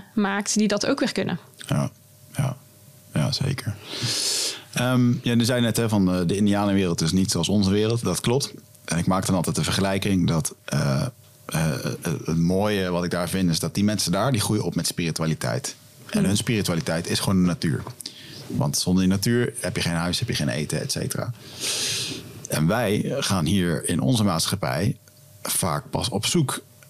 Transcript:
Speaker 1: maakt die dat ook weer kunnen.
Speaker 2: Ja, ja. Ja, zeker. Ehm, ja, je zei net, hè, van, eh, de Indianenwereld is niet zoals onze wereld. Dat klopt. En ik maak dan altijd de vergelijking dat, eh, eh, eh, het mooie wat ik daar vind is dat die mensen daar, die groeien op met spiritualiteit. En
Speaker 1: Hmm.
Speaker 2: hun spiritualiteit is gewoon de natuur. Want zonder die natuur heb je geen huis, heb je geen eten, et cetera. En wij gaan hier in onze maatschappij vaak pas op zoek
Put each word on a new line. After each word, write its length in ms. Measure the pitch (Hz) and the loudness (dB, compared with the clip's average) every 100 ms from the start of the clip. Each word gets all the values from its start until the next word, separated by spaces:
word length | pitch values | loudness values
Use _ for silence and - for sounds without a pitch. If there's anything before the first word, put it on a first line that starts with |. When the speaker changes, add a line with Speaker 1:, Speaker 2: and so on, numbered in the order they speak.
| - | 0
Speaker 1:
maakt 440 | - 202 202 208 - | -2 0 0 -2 0
die 100 | 214 | 2
dat 180 | 208 - | 2 0
ook 120 | 277 | 0
weer 120 | 254 | 0
kunnen. 260 | - - - - - - | 0 -2 -4 -8 -18 -4
Speaker 2:
Ja, 240 | - - - - - - - | -2 -2 -6 -20 -20 -14 -4
ja. 200 | - - - - - - - | -4 -4 -14 -20 -20 -20 -6
Ja, 180 | - 143 | -2 0
zeker. 420 | - 139 - - - - - 117 - - - - - - | 0 -2 -2 -4 -8 -10 -6 -4 -2 -2 -2 -4 -6 -10
Ehm, 380 | - 123 127 123 117 | -2 2 4 4 2
ja, 120 | 120 | 2
je 100 | 117 | 2
zei 160 | 117 123 | 4 2
net, 160 | 120 107 | 2 2
hè, 120 | 117 | 2
van, 260 | 110 92 | 4 4
eh, 60 | 90 87 | 2 2
de 100 | 98 | 2
Indianenwereld 640 | 104 101 101 98 92 85 | 4 4 4 4 2 2
is 120 | 82 | 2
niet 180 | 92 92 | 2 2
zoals 180 | 87 80 | 0 2
onze 220 | 101 95 | 2 4
wereld. 320 | 101 110 120 | 4 2 2
Dat 160 | 90 87 | 0 0
klopt. 320 | - 127 - - - - | 2 2 0 -8 -20 -20
En 140 | - 82 | -6 -2
ik 80 | 87 | 2
maak 200 | 185 - | 2 2
dan 80 | 95 | 0
altijd 200 | 82 85 | 0 0
de 60 | |
vergelijking 640 | 76 - 98 98 104 95 87 | 0 2 2 2 2 2 4
dat, 260 | 82 135 - | 2 -2 -8
eh, 420 | - 71 73 67 - - - - - | -4 0 2 0 -2 -6 -20 -18 -8
eh, 260 | 80 80 67 | -2 0 -2
eh, 0 | - - 87 80 | -4 -4 -4 -4
het 120 | - 82 | -2 0
mooie 520 | 85 95 104 104 92 | 2 2 2 0 0
wat 140 | 87 | 0
ik 60 | 87 | 0
daar 180 | 87 87 | -2 -2
vind 220 | 95 92 | 0 0
is 80 | 80 | 0
dat 160 | 82 | -2
die 100 | - | 0
mensen 280 | 104 107 - | 0 0 0
daar, 200 | 95 120 | 0 2
die 80 | 117 | 0
groeien 240 | - 107 | 0 0
op 100 | 87 | 0
met 120 | 85 82 | -2 -4
spiritualiteit. 920 | - 85 78 80 80 64 58 - - - - - | -2 -2 -2 -2 -2 -2 -4 -6 -12 -20 -20 -6
En 80 | - | 0
Speaker 1:
Hmm. 80 | 95 | 2
Speaker 2:
hun 100 | 104 | 2
spiritualiteit 720 | 117 110 92 85 78 82 85 | 0 0 0 0 0 -2 -2
is 100 | 98 | -2
gewoon 200 | - 95 | 2 4
de 60 | 90 | 4
natuur. 360 | 85 85 - - - - - - - - | 2 0 -2 -6 -12 -14 -16 -18 -18 -6
Want 320 | - 76 - | -2 0 0
zonder 240 | - 92 | 2 4
die 100 | 92 | 4
natuur 400 | 95 120 120 120 - | 2 2 2 0 -2
heb 160 | 90 - | -4 -2
je 60 | |
geen 100 | 85 | -2
huis, 240 | 85 87 80 | 0 0 -2
heb 100 | - | -2
je 60 | |
geen 140 | - 71 | -2 -2
eten, 320 | 64 73 - | -2 -2 -4
et 120 | - | -4
cetera. 400 | - - - - 123 - - - - - - - - - - - | -4 -4 -4 -6 -8 -14 -8 -6 -4 -4 -4 -6 -8 -12 -14 -6
En 180 | - 80 | 0 2
wij 480 | 110 113 104 - 131 | 2 2 0 0 -2
gaan 260 | - 95 80 | -2 0 2
hier 420 | 95 87 80 - | 2 2 0 -2
in 120 | 85 | 0
onze 240 | 131 120 | 2 2
maatschappij 720 | 101 82 - 98 67 65 107 - - - - - | 2 2 0 -2 -2 0 -2 -2 -10 -20 -20 -14
vaak 480 | - - 92 73 - | -6 -2 0 -2 -4
pas 180 | - 95 | -4 -2
op 180 | 101 - | -2 0
zoek 340 | 175 139 - - - | 2 2 -2 -10 -20